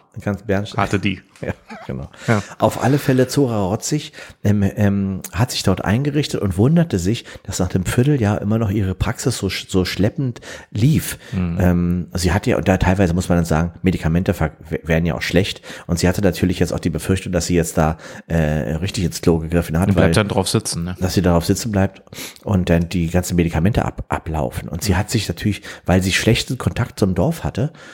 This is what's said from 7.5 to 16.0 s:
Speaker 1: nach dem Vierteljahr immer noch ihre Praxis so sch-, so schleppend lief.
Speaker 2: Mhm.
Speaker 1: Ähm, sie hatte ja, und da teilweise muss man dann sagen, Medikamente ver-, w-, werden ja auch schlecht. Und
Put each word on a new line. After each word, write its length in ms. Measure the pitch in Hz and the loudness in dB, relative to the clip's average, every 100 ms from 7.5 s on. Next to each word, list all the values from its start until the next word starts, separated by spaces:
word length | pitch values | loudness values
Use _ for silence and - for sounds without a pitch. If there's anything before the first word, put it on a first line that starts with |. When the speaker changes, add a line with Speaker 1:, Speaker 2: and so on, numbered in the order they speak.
| - | -4
Speaker 1:
nach 80 | 90 | -2
dem 160 | 95 | -2
Vierteljahr 560 | 87 - 135 143 101 101 | 0 2 4 4 2 0
immer 160 | 101 110 | 0 0
noch 120 | 107 | 0
ihre 260 | 107 95 92 | 0 0 0
Praxis 420 | - - 127 - | -2 -2 -2 -2
so 80 | 98 | -2
sch-, 200 | - - | -4 -2
so 140 | 95 | 0
schleppend 560 | 90 - 101 - 131 - - - - | 0 0 0 0 -4 -6 -12 -18 -8
lief. 440 | 104 131 127 - - - | 0 2 2 0 -8 -8
Speaker 2:
Mhm. 280 | 95 87 87 | -4 -2 2
Speaker 1:
Ähm, 460 | 90 87 87 90 - | 4 4 2 0 -2
sie 180 | 85 87 | -2 0
hatte 180 | - 123 | 0 2
ja, 60 | - | 2
und 100 | 85 | 2
da 100 | 92 | 2
teilweise 380 | 92 92 92 | 2 4 2
muss 140 | 87 87 | 2 2
man 100 | 87 | 2
dann 60 | |
sagen, 260 | 82 78 85 - | 2 2 0 -2
Medikamente 520 | 92 85 80 82 98 | 0 0 2 2 2
ver-, 160 | 92 78 - - | 0 -2 -4 -8
w-, 120 | - | -6
werden 240 | 85 82 85 | 0 0 2
ja 80 | |
auch 80 | 60 | -2
schlecht. 400 | - 87 - - - - - | 0 0 0 -4 -14 -14 -4
Und 140 | 85 | 0